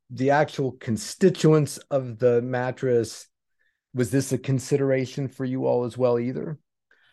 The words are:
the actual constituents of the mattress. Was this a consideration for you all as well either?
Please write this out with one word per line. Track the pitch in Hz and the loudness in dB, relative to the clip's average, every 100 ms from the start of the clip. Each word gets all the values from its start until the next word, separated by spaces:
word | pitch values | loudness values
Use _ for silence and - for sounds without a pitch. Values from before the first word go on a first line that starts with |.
| - | -14
the | 120 135 | -2 2
actual | 151 147 - 131 | 2 2 -2 -4
constituents | - - 107 - - 190 185 156 156 143 - - | -4 -4 -4 -6 2 2 4 4 4 2 -6 -4
of | 139 127 110 | -4 -4 0
the | 123 120 | 2 2
mattress. | 127 127 127 123 131 120 110 - - _ _ _ _ _ _ | 0 -2 -4 -2 2 2 0 -6 -20 _ _ _ _ _ _
Was | 123 120 | -2 0
this | 135 131 | 0 0
a | 127 | -4
consideration | - 131 - 143 135 131 127 - 131 | -2 -4 0 0 2 0 -2 -6 -8
for | - | -6
you | 131 131 131 | -6 -2 0
all | 123 | 0
as | 123 117 | -2 0
well | 123 120 | 0 2
either? | 120 139 - 147 _ _ _ _ _ | -2 -6 -8 -10 _ _ _ _ _